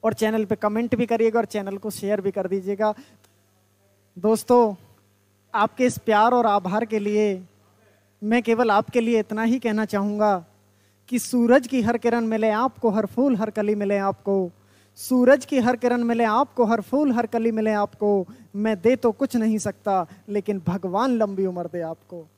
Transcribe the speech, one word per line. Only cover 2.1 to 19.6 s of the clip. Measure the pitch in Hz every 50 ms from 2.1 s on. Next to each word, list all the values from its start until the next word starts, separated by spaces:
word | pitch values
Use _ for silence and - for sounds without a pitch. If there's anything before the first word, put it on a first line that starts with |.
| 208 202
भी | 185 196
कर | 185 208 190 185
दीजिएगा। | 180 196 185 190 202 190 214 214 214 220 277 - _ _ _ _ _ _ _ _ _ _ _ _ _ _ _ _ _ _ _ _ _ -
दोस्तों, | 170 214 226 220 - - 247 247 240 220 196 175 - _ _ _ _ _ _ _ _ _ _ _ _ _ _
आपके | 214 202 226 - - 254
इस | 247 - -
प्यार | - - 220 208 214 233 247
और | 247 233
आभार | 226 202 202 185 185 180 214 233
के | 220 220 214
लिए | 202 208 208 208 214 208 190 185 185 175 _ _ _ _ _ _ _ _ _ _ _ _ _ _ -
मैं | 208 220 247 247
केवल | - 226 220 247 226
आपके | 202 202 - - - 247
लिए | 233 226 240 220
इतना | 208 - 214 214 226
ही | 233 240 262
कहना | - 240 214 214 220
चाहूँगा | 208 - 202 196 208 208 208 214 208 202 185 165 _ _ _ _ _ _ _ _ _ _ _ _ -
कि | 247 240
सूरज | - - - 247 233 233 247 262 247
की | 240 262 262 220
हर | 214 240 240
किरण | - 233 226 240 233
मिले | 220 220 220 214 220
आपको, | 214 214 240 269 - - - 233
हर | 190 220 208
फूल | 196 - - 254 285 262
हर | 185 220 214
कली | - 214 208 208 208
मिले | 208 202 196 202 202
आपको। | 196 196 196 - _ 202 196 196 185 175 - _ _ _ _ _ _ _ _
सूरज | - - - 254 254 247 247 269 285 254
की | - - 269
हर | 233 240 254
किरण | 233 247 240 240 240 240
मिले | 233 233 233 233
आपको, | 220 214 233 285 - - - 240
हर | 208 233 226
फूल | 202 - - 277 302 285 247
हर | 226 233
कली | 220 - 233 226 233
मिले | 226 220 214 214 214
आपको। | 208 202 202 - - 214 208 208 196 180 - - - - _ _
मैं | 202 208 220 220 185
दे | 170 226 254
तो | 254 - 240 208
कुछ | - 277 262 -
नहीं | 240 220 226 220
सकता, | 214